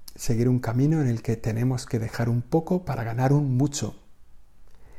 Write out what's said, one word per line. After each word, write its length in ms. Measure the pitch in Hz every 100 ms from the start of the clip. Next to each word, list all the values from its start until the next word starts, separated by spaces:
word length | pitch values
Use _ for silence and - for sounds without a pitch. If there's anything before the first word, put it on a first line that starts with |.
| - -
seguir 340 | - 117 123
un 80 | 123
camino 400 | 120 117 143 160
en 80 | 135
el 140 | 113
que 160 | - 113
tenemos 480 | 117 110 127 123 -
que 140 | 117
dejar 280 | 110 - 120
un 140 | 120
poco 440 | - 165 165 180 180
para 180 | 127
ganar 300 | 113 117 131
un 220 | 143 143 123
mucho. 460 | 147 143 107 - - - - - - - - - -